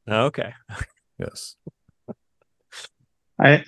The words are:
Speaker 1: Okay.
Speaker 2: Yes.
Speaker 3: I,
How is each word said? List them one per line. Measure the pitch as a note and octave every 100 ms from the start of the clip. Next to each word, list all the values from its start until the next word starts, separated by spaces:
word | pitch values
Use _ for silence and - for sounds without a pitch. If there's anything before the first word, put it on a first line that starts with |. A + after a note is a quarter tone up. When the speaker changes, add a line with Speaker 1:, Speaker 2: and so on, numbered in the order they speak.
| -
Speaker 1:
Okay. | A2 C3 - - - - - - _ _ -
Speaker 2:
Yes. | - - - - - - _ _ - - _ _ _ _ _ - - _ _ _ _ -
Speaker 3:
I, | C3+ D3